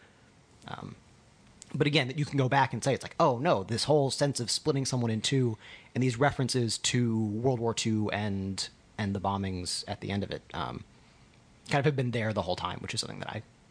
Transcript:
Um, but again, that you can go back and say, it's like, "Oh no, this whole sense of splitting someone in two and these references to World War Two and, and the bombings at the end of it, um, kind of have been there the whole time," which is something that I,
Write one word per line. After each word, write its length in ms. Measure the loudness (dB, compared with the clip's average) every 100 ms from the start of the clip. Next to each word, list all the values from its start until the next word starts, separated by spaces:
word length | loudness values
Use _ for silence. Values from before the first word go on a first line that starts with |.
| -20 -20 -20 -20 _ -20 -14
Um, 300 | -12 -12 -16 -20 -20 -20 _ -20 -20 -10
but 140 | 0 2
again, 220 | 2 0
that 100 | -2
you 60 |
can 140 | -2 2
go 100 | 4
back 240 | 4 4
and 100 | 2
say, 100 | 0
it's 120 | 0
like, 100 | -2 2
"Oh 180 | 2 4
no, 240 | 2 2
this 220 | 0 -2
whole 260 | 4 4 4
sense 300 | 2 0 0
of 100 | -2
splitting 340 | -4 0 0
someone 260 | 0 0 0
in 100 | 0
two 380 | 2 2 2 0 -10 -20 -10
and 80 | 0
these 160 | 0 4
references 600 | 2 2 0 2 0 0
to 460 | 0 2 2 2 0
World 340 | 0 0 2
War 140 | 0
Two 360 | 0 0 2 0
and, 580 | 0 -2 -2 -4 -4 -8 -10 -20 -6
and 160 | -2
the 60 | 0
bombings 640 | 0 0 -2 -4 -4 -6 -6
at 140 | -8
the 100 | -4
end 140 | -4
of 80 | -4
it, 100 | -6 -8
um, 300 | -8 -6 -8 -14 -20 -20 -20 -20 -20 -20 -20 -2
kind 80 | 2
of 60 |
have 120 | 2 2
been 140 | 0
there 220 | 0 0
the 100 | 0
whole 140 | -2 -2
time," 220 | -2 -6
which 140 | -6
is 60 | -6
something 200 | -6 -8
that 80 | -8
I, 140 | -8 -10 -20 _